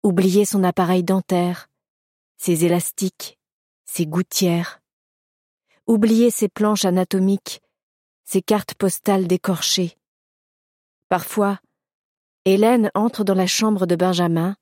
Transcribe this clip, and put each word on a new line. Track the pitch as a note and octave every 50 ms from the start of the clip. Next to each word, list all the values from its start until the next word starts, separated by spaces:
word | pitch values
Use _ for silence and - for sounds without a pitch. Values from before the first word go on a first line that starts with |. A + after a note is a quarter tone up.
Oublier | - G#3 F3+ F3 F#3 F#3+ F3+ G#3 G#3
son | - - G3 F#3
appareil | F3+ E3+ - F#3 E3+ F#3 F#3 F3
dentaire, | F3 F#3+ F#3+ - _ F#3 F3+ F3 F3 F3 - - _ _ _ _ _ _ _ _ _ _ _ _ _ _
ses | _ - - F3 D#3 E3+
élastiques, | E3+ F3 F3 - - - - G3 F#3 _ _ - - _ _ _ _ _ _ _ _ _ _ _
ses | - - - E3+
gouttières. | D3+ D3+ F3 F#3 _ - - G3 F3+ E3+ E3+ E3+ - - _ _ _ _ _ _ _ _ _ _ _ _ _ _ _ _ _ _ _ _ _ _
Oublier | - A3+ G#3+ G#3 A3 A3+ A3 A#3 A#3+
ses | - - A3 G3
planches | _ - G#3 G#3+ G#3+ G3 -
anatomiques, | F#3 F3+ F#3 F#3 - - F#3+ F#3 F#3+ G3 G3 _ - - - _ _ _ _ _ _ _ _ _ _ _ _ _
ses | - - F#3+
cartes | - - G#3+ G#3 - - -
postales | _ - F#3+ - - _ - G3 F#3+ F#3+
décorchées. | E3+ F3+ F3+ - - F3+ D#3+ - - - - F3+ E3+ _ _ _ _ _ _ _ _ _ _ _ _ _ _ _ _ _ _ _ _ _ _ _ _
Parfois, | F3+ F3 - - - G#3+ G3+ G3 G3 F#3 _ _ _ _ _ _ _ _ _ _ _ _ _ _ _ _ _
Hélène | F#3+ F#3+ G3 G#3+ A3+ B3 A#3+ G#3+ G#3 -
entre | F#3+ G#3+ A#3 - - G#3+
dans | G3 F#3+
la | F#3+ F#3
chambre | F3+ - - A3 A3 A3 F#3+ F#3
de | F3 F3
Benjamin | E3 F3+ F#3 F3+ F3 F3 E3+ E3 E3 E3 F3+ G3+ _